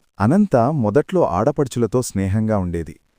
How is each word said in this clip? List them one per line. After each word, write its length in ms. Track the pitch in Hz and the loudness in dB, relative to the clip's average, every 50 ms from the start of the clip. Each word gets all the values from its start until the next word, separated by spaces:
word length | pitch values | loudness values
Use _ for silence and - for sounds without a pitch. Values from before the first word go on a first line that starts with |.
| _ _ _ - | _ _ _ -2
అనంత 340 | 98 113 160 208 214 190 - | 0 2 4 2 2 2 2
మొదట్లో 720 | 123 113 131 160 147 110 104 101 143 156 - 190 175 139 | 2 2 2 0 0 0 0 0 0 0 0 0 0 0
ఆడపడుచులతో 760 | - 85 90 113 143 151 - 143 127 - 123 117 101 - 127 | 0 0 0 0 0 0 -2 -4 -4 -4 -4 -2 0 0 -2
స్నేహంగా 560 | 123 - - 98 98 95 98 110 110 110 107 | -2 -4 -4 -4 -2 -2 -2 -2 -2 0 -2
ఉండేది. 420 | 101 92 90 85 85 80 76 - - _ _ _ | -2 -2 -4 -4 -6 -8 -10 -14 -20 _ _ _